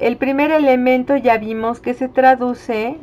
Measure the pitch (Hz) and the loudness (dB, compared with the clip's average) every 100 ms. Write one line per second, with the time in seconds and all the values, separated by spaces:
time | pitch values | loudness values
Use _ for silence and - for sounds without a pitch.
0 | 226 247 269 277 294 311 285 254 247 254 | -4 -2 -2 0 0 2 2 2 2 0
1 | 254 277 240 226 214 220 220 240 - 247 | 0 0 2 0 -2 -6 -6 -6 -6 -6
2 | 254 262 262 254 247 240 - 220 226 320 | -4 2 4 4 0 -6 -6 -6 -6 -8